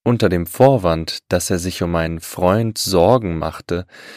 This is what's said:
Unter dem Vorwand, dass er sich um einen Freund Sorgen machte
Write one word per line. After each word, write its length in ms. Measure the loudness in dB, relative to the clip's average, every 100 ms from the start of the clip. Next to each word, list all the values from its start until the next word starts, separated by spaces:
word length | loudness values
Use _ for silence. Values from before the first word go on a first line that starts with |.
Unter 260 | -2 0 2
dem 160 | 0 -2
Vorwand, 760 | 4 4 4 2 -2 -4 -10 -4
dass 180 | -4 -2
er 80 | -4
sich 240 | -4 -4
um 140 | -2 -2
einen 240 | -2 -6
Freund 580 | -10 -2 2 2 0 -4
Sorgen 600 | -2 2 4 4 0 -4
machte 480 | -6 -8 -8 -8 -8 -16 -20